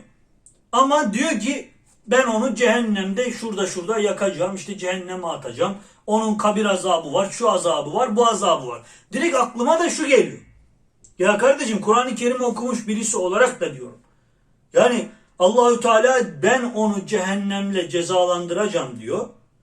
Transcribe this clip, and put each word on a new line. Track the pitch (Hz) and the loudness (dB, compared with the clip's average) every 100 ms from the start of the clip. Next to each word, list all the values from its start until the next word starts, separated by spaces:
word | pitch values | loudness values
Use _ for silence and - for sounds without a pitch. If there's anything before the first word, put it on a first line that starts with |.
| - _ _ _ _ _ _ | -18 _ _ _ _ _ _
Ama | 240 277 302 220 | 2 4 2 2
diyor | 220 320 233 | 0 -2 -2
ki | 247 285 - _ _ _ 214 | -4 -6 -8 _ _ _ 0
ben | 247 247 | 2 2
onu | 220 262 208 | 0 -2 2
cehennemde | 233 240 226 202 190 196 247 | 2 2 0 -2 -2 -2 -4
şurada | - 220 196 180 | -4 -8 -4 -6
şurada | 185 170 226 | -4 -4 0
yakacağım, | 208 - 196 151 185 190 | 0 0 -2 -2 -4 -6
işte | - 196 | -10 -8
cehenneme | 185 185 180 185 165 | -6 -6 -6 -8 -6
atacağım. | 143 127 120 185 196 - _ - | -8 -8 -4 -4 -4 -14 _ -2
Onun | 214 220 214 | 0 0 0
kabir | 214 208 208 | 0 2 0
azabı | 185 185 165 151 | 0 0 0 0
var, | 170 196 | -2 -2
şu | - 220 | 0 0
azabı | 185 170 151 139 | 2 0 -2 -2
var, | 196 254 208 | -2 0 2
bu | 233 | 2
azabı | 190 185 139 123 | 2 2 0 -2
var. | 117 - - _ | -12 -16 -20 _
Direkt | 269 339 262 | -2 0 0
aklıma | 240 233 254 330 | 0 0 2 2
da | 339 | 2
şu | - 277 | -2 2
geliyor. | 240 139 135 - _ _ _ _ _ - - | 4 4 -2 -18 _ _ _ _ _ -14 -2
Ya | 196 214 | 0 4
kardeşim, | 254 277 226 202 | 2 2 0 -2
Kur'an-ı | 208 247 254 220 | 2 2 0 -2
Kerim | 240 247 | -2 0
okumuş | 240 233 240 220 - | -2 -4 -4 -6 -4
birisi | 214 - 208 | -4 -4 -2
olarak | 180 208 254 - | 0 2 2 0
da | 160 | -8
diyorum. | 135 120 - _ _ _ _ _ _ _ | -8 -16 -18 _ _ _ _ _ _ _
Yani | - 240 233 - - _ - | 4 4 2 -4 -12 _ 2
Allahü | 180 240 240 226 | 2 6 4 4
Teala | 233 220 247 254 180 147 | 4 4 4 2 0 0
ben | 190 254 | 2 2
onu | 240 214 214 196 170 | 0 -2 0 -2 -2
cehennemle | 208 185 202 202 202 196 190 170 | -2 -2 -4 -4 -4 -4 -4 -2
cezalandıracağım | 175 170 185 180 175 170 185 208 170 123 113 | -4 0 2 2 0 -2 -2 -2 -2 -6 -10
diyor. | 113 208 - - _ _ | -6 -6 -6 -12 _ _